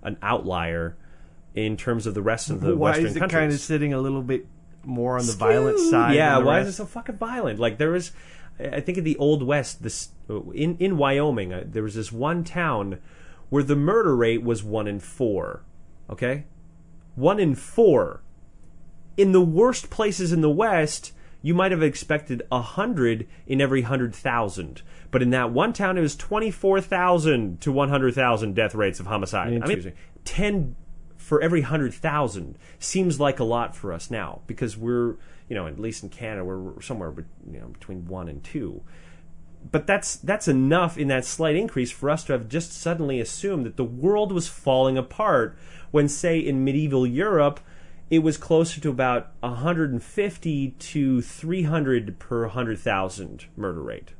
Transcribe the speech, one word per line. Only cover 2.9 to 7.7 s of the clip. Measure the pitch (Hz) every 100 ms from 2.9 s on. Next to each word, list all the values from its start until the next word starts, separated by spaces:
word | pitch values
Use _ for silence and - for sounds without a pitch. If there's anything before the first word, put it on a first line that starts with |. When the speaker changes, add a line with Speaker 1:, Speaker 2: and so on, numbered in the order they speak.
Speaker 1:
Western | 156 165
Speaker 2:
is | 160
it |
Speaker 1:
countries? | 185 165
Speaker 2:
kinda | 151 147
sitting | - 156 147
a | 135
little | 135 135
bit | 127 131 - - - -
more | - 123 120
on | 127 120
the |
Speaker 1:
Skew. | 104 113
Speaker 2:
violent | - - -
side | 339 120 117 147
Speaker 1:
Yeah, | 151 135
Speaker 2:
than |
the | 131
Speaker 1:
why | 160
Speaker 2:
rest? | 196
Speaker 1:
is | 190
it |
so | 196
fucking | 240 233 202
violent? | 226 247 180 104
Like, | 117